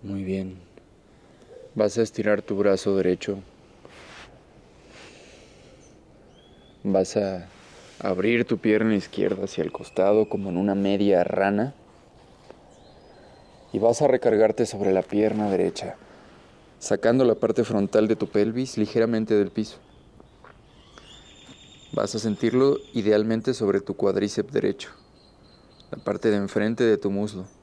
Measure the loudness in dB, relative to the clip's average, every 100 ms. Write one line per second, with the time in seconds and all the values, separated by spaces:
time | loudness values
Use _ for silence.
0 | -8 -8 -4 -4 -6 -12 -20 -20 -20 -20
1 | _ -20 -20 -20 -20 -20 -14 0 0 2
2 | -2 0 0 0 0 0 2 2 2 0
3 | 2 0 -4 -8 -10 -20 -20 -20 -20 -20
4 | -20 -20 -20 -20 -20 -20 -20 -20 -20 -20
5 | -20 -20 -20 -20 -20 -20 -20 -20 -20 -20
6 | _ -20 -20 -20 -20 -20 -20 -10 0 0
7 | 2 -2 -4 -6 -12 -20 -20 -20 -20 -10
8 | -4 -2 0 0 0 -2 2 2 2 0
9 | -2 -4 -2 -2 -6 -6 -6 -6 -10 0
10 | 4 4 2 -2 -4 -2 0 0 0 2
11 | 4 4 2 0 0 0 -2 -6 -20 -20
12 | -20 -20 -20 -20 -20 -20 -20 -20 -20 -20
13 | -20 -20 -20 -20 -20 -20 -8 0 2 2
14 | 2 4 2 4 4 2 -2 0 2 2
15 | 0 0 0 0 0 0 0 -2 -12 -14
16 | -20 -20 -20 -20 -20 -20 -20 -16 -4 0
17 | 2 4 4 2 0 0 0 0 2 2
18 | 2 0 -2 0 0 -2 -6 -4 -2 0
19 | 0 0 2 2 2 -2 -6 -8 -20 -20
20 | -20 -20 -20 _ -20 -20 -20 -20 -20 -20
21 | -20 -20 -20 -20 -20 -20 -20 -20 -8 -4
22 | -4 -2 -4 0 0 4 2 0 -4 -2
23 | 2 2 2 -2 -2 -2 0 0 -2 -2
24 | 0 0 -2 -4 -2 -2 -2 -4 -12 -18
25 | -20 -20 -20 _ -20 -20 -20 -20 -16 -10
26 | -6 -2 0 0 0 -2 -2 2 2 2
27 | 0 -2 -4 -8 -14 -20